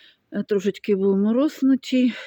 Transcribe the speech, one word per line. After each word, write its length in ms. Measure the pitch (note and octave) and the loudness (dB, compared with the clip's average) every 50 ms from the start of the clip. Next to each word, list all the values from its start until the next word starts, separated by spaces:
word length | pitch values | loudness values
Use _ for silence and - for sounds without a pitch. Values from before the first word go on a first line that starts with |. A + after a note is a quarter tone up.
| - - _ _ _ _ | -20 -20 _ _ _ _
Е, 120 | - G#3 G3+ | -8 -8 -4
трошечки 520 | - G#3 G3 F#3 G#3 F#3+ - - - G3+ | -2 -2 -2 0 -2 -4 -4 -2 -2 0
був 220 | F#3+ F#3+ G3 G3 | 0 2 0 2
мороз 420 | F#3+ G3+ G#3+ A3+ B3 C#4+ D#4 - - | 2 2 2 2 2 0 0 -2 0
вночі, 520 | C4+ C4 C4+ B3+ - - C4 B3+ B3 A#3+ G#3+ - - | 2 2 2 2 0 -2 0 2 2 0 0 -4 -14